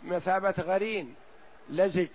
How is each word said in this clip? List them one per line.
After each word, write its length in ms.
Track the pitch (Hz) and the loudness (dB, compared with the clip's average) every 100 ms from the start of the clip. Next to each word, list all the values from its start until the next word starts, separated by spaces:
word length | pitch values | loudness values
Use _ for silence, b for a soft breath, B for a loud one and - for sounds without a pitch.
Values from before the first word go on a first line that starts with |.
مثابة 500 | 170 180 185 190 196 190 | -2 -2 0 2 2 0
غرين 560 | 165 190 214 214 135 107 - - - - - | 0 0 0 -4 -6 -12 -20 -20 -20 -20 -8
لزج 380 | 151 196 170 170 | 2 4 4 0